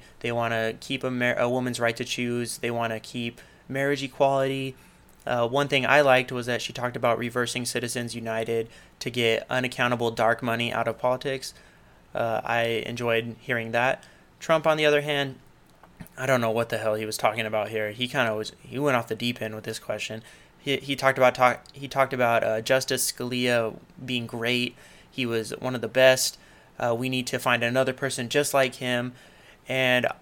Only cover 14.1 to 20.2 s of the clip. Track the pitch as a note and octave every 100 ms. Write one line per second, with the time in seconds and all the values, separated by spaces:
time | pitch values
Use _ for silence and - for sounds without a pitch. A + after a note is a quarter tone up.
14.1 | - _ _ - D#3+ D#3+ D#3 D3+ D3 D3
15.1 | C#3+ C#3 B2+ - _ _ - - - -
16.1 | - C3 B2+ A2+ A2+ A2+ A2+ A2 G#2+ G#2+
17.1 | G#2+ A2+ A2 A2 G#2+ G#2 A2 G#2+ A2 B2
18.1 | C#3+ A#2 G#2+ G#2+ - - B2 D3 B2 A#2
19.1 | G#2+ A#2+ A#2+ A2 G#2+ A2+ A2 - G#2+ -
20.1 | A2